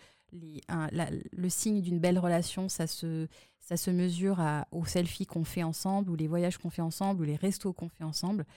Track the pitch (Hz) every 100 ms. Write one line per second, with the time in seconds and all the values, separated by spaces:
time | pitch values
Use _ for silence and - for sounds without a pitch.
0 | - _ _ 175 160 151 - 165 156 170
1 | 160 143 - - 180 - 220 208 175 175
2 | 175 180 175 170 170 - 185 - 160 -
3 | 165 160 160 - - _ - 175 - 180
4 | 180 170 196 185 156 151 - 170 165 180
5 | 175 - 180 170 160 180 165 165 190 196
6 | 190 165 156 170 175 - 170 - 165 -
7 | 196 190 151 151 190 196 196 175 170 -
8 | 160 - 180 208 143